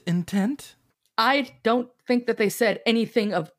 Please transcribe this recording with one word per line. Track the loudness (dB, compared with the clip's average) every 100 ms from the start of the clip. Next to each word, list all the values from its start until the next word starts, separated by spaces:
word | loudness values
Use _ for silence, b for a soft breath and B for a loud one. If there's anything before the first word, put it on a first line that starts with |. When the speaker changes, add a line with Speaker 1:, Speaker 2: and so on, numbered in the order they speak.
| -2
Speaker 1:
intent? | -2 0 0 0 -4 -10 _ _ _ _ -2
Speaker 2:
I | 2 2 -2 -4
don't | 0 0 -2 _ -2
think | 0 0
that | 0
they | 0
said | 2 0 0 -4
anything | -4 0 -2 0
of | -2 -6